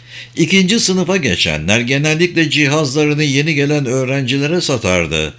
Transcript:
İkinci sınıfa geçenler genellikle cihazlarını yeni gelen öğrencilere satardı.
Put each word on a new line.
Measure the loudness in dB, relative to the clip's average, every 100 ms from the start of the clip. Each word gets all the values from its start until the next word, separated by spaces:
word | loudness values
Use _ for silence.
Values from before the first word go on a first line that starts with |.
| -20 -20 -10 -2
İkinci | 2 4 4 2
sınıfa | 2 0 0 0
geçenler | 0 0 -2 -2 0 0
genellikle | 0 0 0 2 0 0 0
cihazlarını | 0 0 0 0 0 0 0
yeni | 0 0 0 0
gelen | 0 0 0
öğrencilere | -2 -2 -2 -2 -2 0 -2
satardı. | -2 -2 0 0 0 -2 -4